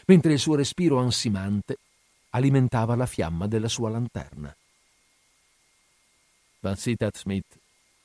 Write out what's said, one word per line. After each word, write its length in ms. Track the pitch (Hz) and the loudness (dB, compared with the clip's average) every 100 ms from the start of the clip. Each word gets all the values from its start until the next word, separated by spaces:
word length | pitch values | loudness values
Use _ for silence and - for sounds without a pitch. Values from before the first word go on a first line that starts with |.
| - | 6
mentre 260 | 185 160 | 6 8
il 60 | 143 | 2
suo 160 | 156 | 2
respiro 440 | 147 135 - 170 131 | 0 0 0 2 2
ansimante 760 | 127 113 123 98 98 104 - - _ _ _ _ _ | 2 0 -2 -2 -2 -4 -4 -12 _ _ _ _ _
alimentava 640 | 120 135 135 127 120 113 | 0 2 2 2 0 0
la 120 | 120 120 | 0 -2
fiamma 400 | - 82 82 104 | -4 -4 -4 -2
della 220 | 113 113 | -2 -4
sua 220 | - 113 | -4 -6
lanterna. 640 | 117 123 98 69 73 71 - _ _ _ _ _ _ _ _ _ _ _ _ _ _ _ _ _ _ _ _ | -4 -6 -8 -14 -14 -16 -16 _ _ _ _ _ _ _ _ _ _ _ _ _ _ _ _ _ _ _ _
Van 160 | 98 98 | -6 -4
Sittard 400 | 123 113 104 - | -4 -2 -4 -4
Smith 420 | - 98 - _ _ _ _ _ | -6 -6 -6 _ _ _ _ _